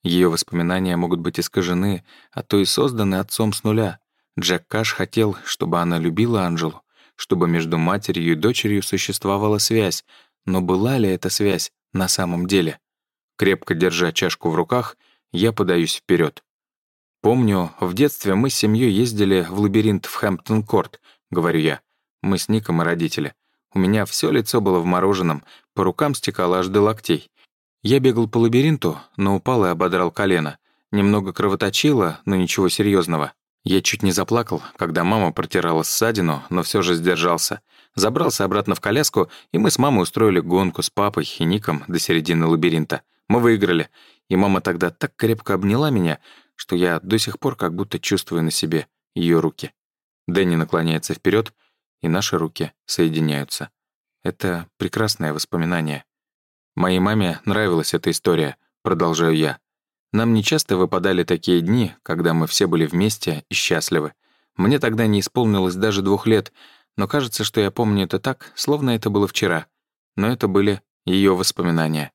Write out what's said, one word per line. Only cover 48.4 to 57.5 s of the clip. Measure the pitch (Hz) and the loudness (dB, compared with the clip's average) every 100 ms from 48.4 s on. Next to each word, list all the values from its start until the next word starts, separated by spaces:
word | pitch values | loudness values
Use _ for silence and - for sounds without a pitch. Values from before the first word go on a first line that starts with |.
на | 80 | -2
себе | - 80 80 - _ _ - | -2 -2 -4 -4 _ _ -4
её | 85 85 | 2 2
руки". | 80 - 76 _ _ _ _ _ - | 0 -6 -14 _ _ _ _ _ -4
Дэнни | 87 92 82 | 0 2 0
наклоняется | 82 85 82 78 - | 0 0 0 -2 -4
вперёд, | - 92 104 110 _ _ _ _ _ | -4 0 0 -2 _ _ _ _ _
и | 82 | -2
наши | 85 104 - | -2 0 -2
руки | 80 - 80 _ - | -4 -6 -10 _ -10
соединяются. | - 82 80 78 73 69 - 69 _ _ _ _ _ | 0 0 2 0 -2 -6 -10 -12 _ _ _ _ _
Это | 92 - 95 87 87 _ | -8 -4 -4 -4 -8 _
прекрасное | 92 - 110 - 78 | -6 -2 -2 -2 -4
воспоминание. | 76 - 87 82 87 76 71 - _ _ _ _ _ _ - | -4 -4 -2 -2 -2 -4 -6 -12 _ _ _ _ _ _ -2
"Моей | 90 92 | 2 2
маме | 95 107 92 82 | 2 2 0 -2
нравилась | - | -2